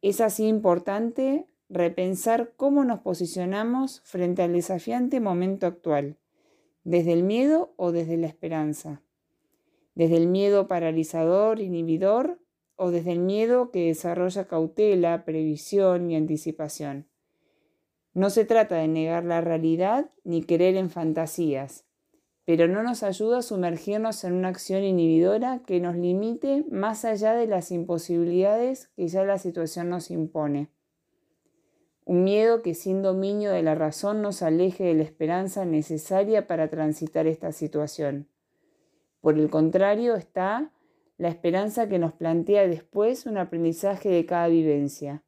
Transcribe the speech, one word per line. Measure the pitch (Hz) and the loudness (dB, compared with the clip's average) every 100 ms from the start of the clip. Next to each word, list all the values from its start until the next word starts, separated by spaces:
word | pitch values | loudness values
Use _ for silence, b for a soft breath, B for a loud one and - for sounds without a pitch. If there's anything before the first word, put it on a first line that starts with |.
Es | 196 196 | 0 2
así | 202 185 220 | 0 2 0
importante | 220 208 175 175 202 233 233 269 285 370 _ _ | 2 2 2 0 -4 -4 -2 0 -2 -4 _ _
repensar | 180 170 175 185 185 226 233 233 _ | -2 0 0 -2 -2 0 0 -2 _
cómo | 277 285 262 | 2 2 2
nos | 214 | -2
posicionamos | - 175 175 185 180 196 226 247 262 - _ | -4 -4 -4 -4 -4 -4 -2 -2 -4 -8 _
frente | 185 175 180 | -4 -2 0
al | 175 | 0
desafiante | 175 170 185 - 240 247 269 | 0 -2 -6 -4 -2 0 0
momento | 208 175 180 196 180 | 0 0 -2 -2 -4
actual, | 180 170 147 143 151 _ _ _ _ _ _ | -4 -2 -2 -2 -10 _ _ _ _ _ _
desde | - 170 170 | 0 0 4
el | 170 | 2
miedo | 185 220 277 311 - - | 2 2 2 2 0 -4
o | 180 | -2
desde | 170 165 165 | -2 -2 -2
la | 165 | -4
esperanza, | 156 165 160 151 151 156 143 _ _ _ _ _ _ _ _ _ | -6 -8 -4 -4 -4 -10 -16 _ _ _ _ _ _ _ _ _
desde | - 165 170 | 0 4 6
el | 170 | 4
miedo | 185 202 202 190 | 4 4 4 2
paralizador, | 180 165 160 156 165 165 185 220 220 | 0 0 0 -2 0 2 4 2 0
inhibidor, | 196 170 165 160 190 226 302 349 _ _ _ - | -2 -4 0 0 2 2 0 -6 _ _ _ -4
o | 185 | -2
desde | 175 170 | 0 0
el | 175 | 0
miedo | 180 208 226 247 240 | 0 0 2 2 0
que | 185 170 | 0 0
desarrolla | 160 175 170 180 190 190 | 0 -4 -2 -2 -2 -4
cautela, | 165 160 - 214 185 170 170 165 | -2 -2 2 2 4 2 0 -4
previsión | 160 156 151 - 202 190 180 175 | -4 -2 -4 -2 2 4 2 0
y | 160 | -2
anticipación. | 156 151 160 156 151 - 147 139 147 _ _ _ _ _ _ _ _ _ _ | -2 -2 -6 -8 -10 -8 -10 -10 -14 _ _ _ _ _ _ _ _ _ _
No | 180 196 | 0 2
se | 196 220 | 2 4
trata | 226 214 170 | 4 4 2
de | 156 | 0
negar | 160 160 170 170 | 0 0 -2 0
la | 170 | -2
realidad | 170 160 165 165 185 247 311 _ | 0 0 0 0 0 0 -2 _
ni | - 170 | -4 -4
creer | 160 170 180 190 | 0 2 4 2
en | 185 | -2
fantasías, | 170 160 156 160 - 165 135 139 - _ _ _ _ _ _ - | -4 -4 -2 -4 -2 -2 -2 -6 -14 _ _ _ _ _ _ 0
pero | 165 170 | 4 4
no | 190 | 2
nos | 233 240 | -2 -4
ayuda | 202 190 214 247 | -4 -2 0 0
a | |
sumergirnos | 240 202 175 170 - 208 220 214 | -2 -4 -4 -4 -4 -4 -4 -6
en | 185 | -4
una | 180 185 | -2 -2
acción | 185 - 190 | -6 -4 -2
inhibidora | 196 185 165 160 175 214 247 254 - | 0 2 4 4 4 2 -2 -6 -2
que | 180 | -2
nos | 175 175 | -2 -2
limite | 175 185 220 233 277 277 330 | 0 0 -2 -4 -2 -2 -2
más | 196 202 214 233 | -4 -4 -4 -4
allá | 214 214 233 | 0 2 2
de | 226 | 0
las | 196 165 | -2 -2
imposibilidades | 175 170 170 - 170 170 180 190 220 247 262 - - | -6 -2 -4 -2 0 2 2 2 2 0 -4 -10 -8
que | 175 | -4
ya | 185 | -2
la | 196 196 | 0 0
situación | 190 170 165 175 175 | -2 -6 -6 -4 -4
nos | 175 165 | -6 -6
impone. | 170 160 160 147 143 151 _ _ _ _ _ _ _ _ _ _ _ _ _ - | -6 -4 -2 -2 -2 -6 _ _ _ _ _ _ _ _ _ _ _ _ _ -2
Un | 180 | 2
miedo | 190 208 226 233 | 4 4 4 2
que | 220 | -2
sin | 165 196 190 | -6 -4 -2
dominio | 196 190 190 208 208 | 0 0 -2 -2 -2
de | 180 | 0
la | 160 151 | 0 0
razón | 156 151 202 214 | -2 -2 -4 -2
nos | 208 190 | -4 -2
aleje | 170 160 185 185 | 0 2 0 0
de | 180 160 | 0 2
la | |
esperanza | 156 _ 156 175 190 196 | 0 _ -4 -2 -4 -4
necesaria | 180 156 151 156 - 190 202 214 202 | -2 -2 -2 -6 -2 0 2 0 0
para | 165 156 | -2 -2
transitar | 160 156 156 156 160 160 | -2 -2 -2 -4 -2 0
esta | 160 165 | -2 -6
situación. | 151 151 151 147 - 143 143 143 _ _ _ _ _ _ _ _ _ | -6 -6 -4 -6 -4 -6 -6 -12 _ _ _ _ _ _ _ _ _
Por | 160 156 | 2 4
el | 151 | 4
contrario | 156 160 190 196 208 240 220 | 4 4 4 4 2 2 0
está | - - 185 226 311 _ _ _ _ _ | -4 -4 -2 -2 -6 _ _ _ _ _
la | 170 | -4
esperanza | 165 175 180 214 214 226 | -2 0 0 -2 -2 0
que | 185 | 0
nos | 165 | 0
plantea | - 165 165 170 202 190 | -2 -2 0 2 4 4
después | 165 - 202 214 254 240 | 0 -4 0 0 0 -4
un | 208 | -4
aprendizaje | 185 170 165 165 196 190 208 | -4 0 0 0 -2 -2 2
de | 175 165 | 2 2
cada | 175 170 | 0 4
vivencia. | 165 156 143 143 - 143 147 | 4 4 2 0 -4 -10 -12